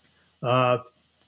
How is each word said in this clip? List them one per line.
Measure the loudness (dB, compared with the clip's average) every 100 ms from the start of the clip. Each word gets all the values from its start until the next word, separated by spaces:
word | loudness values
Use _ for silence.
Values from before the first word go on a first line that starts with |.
| _ _ _ _
Uh, | -2 0 2 0 -4 _ _ _